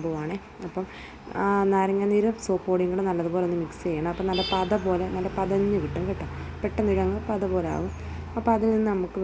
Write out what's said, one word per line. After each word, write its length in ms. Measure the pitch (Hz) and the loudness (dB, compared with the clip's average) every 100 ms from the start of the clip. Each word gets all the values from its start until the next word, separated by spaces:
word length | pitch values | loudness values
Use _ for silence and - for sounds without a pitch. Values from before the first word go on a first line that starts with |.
| 165 | -4
പോവാണേ. 300 | 156 156 196 - - 180 | -4 -4 -6 -10 -12 -8
അപ്പം 180 | 185 185 - - - - - | -6 -6 -10 -16 -16 -8 0
ആ 20 | 196 202 196 | 2 4 4
നാരങ്ങാനീരും 600 | 196 190 196 202 208 214 220 - | 4 4 2 4 4 4 0 0
സോപ്പ് 200 | 185 185 | 0 2
പൊടിയും 200 | 180 180 | 2 2
കൂടെ 100 | 185 190 | 2 0
നല്ലതുപോലെ 340 | 175 170 180 180 | 0 0 0 0
ഒന്ന് 120 | 175 | 0
മിക്സ് 220 | 156 - 180 | -4 -4 -4
ചെയ്യണം. 220 | 156 165 | -2 -2
അപ്പം 120 | 170 190 | -2 0
നല്ല 140 | 180 190 | 0 0
പത 260 | 190 185 208 185 | 0 2 2 2
പോലെ, 200 | 175 185 185 | 0 0 -2
നല്ല 140 | 190 - | -4 -2
പതഞ്ഞ് 400 | 185 196 202 202 | 0 2 2 2
കിട്ടും 200 | 151 175 185 | 0 -2 -2
കേട്ടോ. 180 | 190 156 - - - | -4 -6 -8 -10 -6
പെട്ടെന്ന് 300 | 202 - 208 190 | -4 0 2 4
ഇതങ്ങ് 240 | 185 208 214 | 2 0 -2
പത 160 | 208 190 | -2 0
പോലെ 160 | 185 165 151 | 0 0 -2
ആവും. 160 | 180 - - - - 240 | -4 -6 -10 -10 -8 -2
അപ്പോൾ 140 | 226 220 | 2 4
അതിൽ 140 | 220 | 4
നിന്ന് 160 | 220 214 | 4 2
നമുക്ക് 260 | 196 180 196 | 0 -2 0